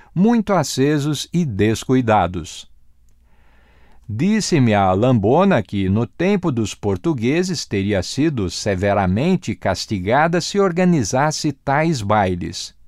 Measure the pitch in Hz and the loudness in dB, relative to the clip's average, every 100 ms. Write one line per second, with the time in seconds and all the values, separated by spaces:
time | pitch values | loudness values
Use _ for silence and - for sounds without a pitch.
0 | - 160 214 240 208 190 143 - 139 151 | -8 0 2 2 2 0 0 0 0 0
1 | 143 143 - 170 160 98 107 110 - 131 | -2 -4 -4 -4 -2 0 0 0 0 0
2 | 117 107 87 90 76 - - - - _ | 2 2 0 -4 -10 -14 -20 -20 -20 _
3 | _ _ _ _ _ _ _ _ - - | _ _ _ _ _ _ _ _ -20 -20
4 | - 107 185 220 - 165 120 101 95 92 | -10 -2 0 0 2 2 4 4 4 4
5 | 123 123 101 147 196 156 - 101 95 101 | 4 2 4 4 4 2 0 -2 0 0
6 | 120 - 175 202 175 117 104 - 104 95 | -2 -2 -2 0 0 -2 -4 -4 -4 -2
7 | 170 143 117 160 185 151 - 101 98 101 | -2 -2 0 0 -2 -6 -4 -4 0 -2
8 | 85 - 160 131 90 - 110 92 101 101 | -2 -2 -2 -2 -4 -4 -4 -2 0 2
9 | 92 95 165 185 - 104 104 95 - 104 | 2 0 0 0 -2 -4 -4 -4 -4 -4
10 | 92 131 165 170 - 202 196 165 185 165 | 0 2 2 0 -2 0 0 2 2 2
11 | 101 127 151 - 156 139 - 139 160 143 | 0 0 -2 -2 -4 -4 -2 0 0 -2
12 | 101 107 95 90 85 90 - - | 0 0 0 -2 -6 -10 -14 -18